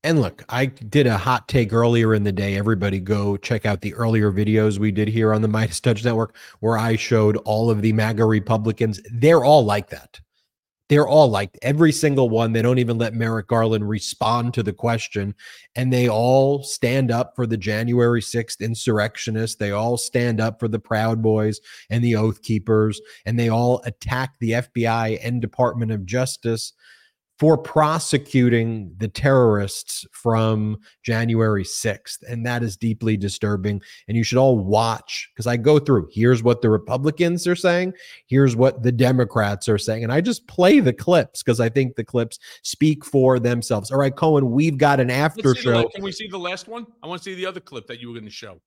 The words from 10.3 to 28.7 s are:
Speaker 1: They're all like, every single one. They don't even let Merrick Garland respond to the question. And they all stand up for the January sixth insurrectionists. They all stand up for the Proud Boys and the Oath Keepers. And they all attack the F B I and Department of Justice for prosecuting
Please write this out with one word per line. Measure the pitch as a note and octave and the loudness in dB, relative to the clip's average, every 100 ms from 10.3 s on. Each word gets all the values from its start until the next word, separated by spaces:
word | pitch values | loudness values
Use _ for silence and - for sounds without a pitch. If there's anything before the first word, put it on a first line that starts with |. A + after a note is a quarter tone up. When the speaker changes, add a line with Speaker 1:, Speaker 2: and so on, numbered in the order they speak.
| _ _ _ _ _ _ | _ _ _ _ _ _
Speaker 1:
They're | D3 D3+ | 2 4
all | D3+ C#3 | 6 4
like, | G2+ G2+ - | 2 -4 -4
every | B2+ D3 D#3+ | -4 4 4
single | C#3+ D#3 C#3 B2 | 4 0 2 2
one. | A2 A#2 | 2 0
They | A2+ | 2
don't | A#2 B2+ | 2 2
even | A#2+ A#2 | 0 -2
let | A#2 | -2
Merrick | A2+ A2+ A2+ G2+ | -2 -4 -4 -2
Garland | A#2 A2+ A2 G#2 | 0 2 0 -2
respond | G#2+ - - A2 A#2+ A#2+ | -6 -8 -4 -2 -2 -2
to | A#2+ | -4
the | G#2+ | -4
question. | G2 A#2 A#2 - G#2 G2 - - - _ | -4 -4 -4 -4 -6 -6 -10 -18 -20 _
And | - B2+ | -6 -2
they | B2+ B2 | 2 2
all | A2 A#2+ C3+ C3+ C#3+ | 2 2 4 2 0
stand | C#3 - A#2+ C3 B2+ | -6 -4 -2 0 0
up | A#2 B2 - | -2 -4 -4
for | A#2 | -4
the | A2+ | -4
January | F#2+ G#2+ A#2 B2 A#2+ A#2+ | -4 -4 0 2 2 2
sixth | - A#2 A2+ - | -2 -6 -6 -8
insurrectionists. | A2 A2+ - G#2+ G#2 - - A2 A2+ - | -8 -4 -2 0 -2 -4 -6 -4 -6 -6
They | G#2 | -4
all | G2+ A2+ A#2+ | -2 -2 -4
stand | - B2+ A#2+ A2 | -2 -2 0 0
up | A2 A2 | -2 -4
for | A2+ | -6
the | G#2+ | -6
Proud | - A2 A2+ A2+ | -4 -2 0 0
Boys | A2 A2 G#2+ G#2 - - _ | 0 2 0 -4 -12 -20 _
and | A#2 | -2
the | A#2+ A2 | 0 2
Oath | A2 - | 0 -2
Keepers. | - G#2+ G#2 G#2+ G#2+ G#2 - - - | -4 -4 2 2 2 -2 -14 -14 -6
And | A#2 | -2
they | A#2 | 0
all | A2+ B2 B2 | 0 0 0
attack | A#2+ - - B2+ C3 _ | -4 -10 -6 -4 -6 _
the | A2+ | -2
F | A2+ B2 | -2 -4
B | B2 A2+ | -4 -2
I | A2+ A2 A2 | 0 -2 -4
and | A#2 B2 | -4 -4
Department | A2+ - B2 A#2+ A2+ | -6 -2 -2 0 -4
of | G#2+ F2+ | -4 -4
Justice | B2 B2+ - A#2 A2+ - _ _ - _ _ _ _ | -4 -4 -4 -4 -4 -6 _ _ -20 _ _ _ _
for | D3+ D3+ | 4 4
prosecuting | D3 D#3 D3+ D#3+ - C#3+ C#3+ C3+ B2 A#2 A2+ | 2 0 2 0 -2 -4 0 2 4 2 -2